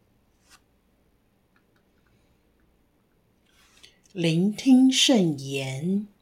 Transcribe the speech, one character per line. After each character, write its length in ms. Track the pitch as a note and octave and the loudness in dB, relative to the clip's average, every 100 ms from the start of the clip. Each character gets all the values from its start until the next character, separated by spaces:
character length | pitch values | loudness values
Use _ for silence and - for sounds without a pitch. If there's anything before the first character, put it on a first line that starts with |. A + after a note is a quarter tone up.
| _ _ _ _ _ - _ _ _ _ _ _ _ _ _ _ _ _ _ _ _ _ _ _ _ _ _ _ _ _ _ _ _ _ _ _ _ _ - _ _ | _ _ _ _ _ -20 _ _ _ _ _ _ _ _ _ _ _ _ _ _ _ _ _ _ _ _ _ _ _ _ _ _ _ _ _ _ _ _ -20 _ _
聆 400 | G3 E3+ D#3+ G3 | -4 -2 0 -2
听 380 | G#3 C4+ B3+ C4 | -2 2 4 4
圣 480 | B3+ - B3 E3+ C#3 | 2 2 2 2 -2
言。 680 | C3+ C#3 C3+ C3+ E3 G3 G#3 _ | -8 -8 -8 -8 -6 -6 -8 _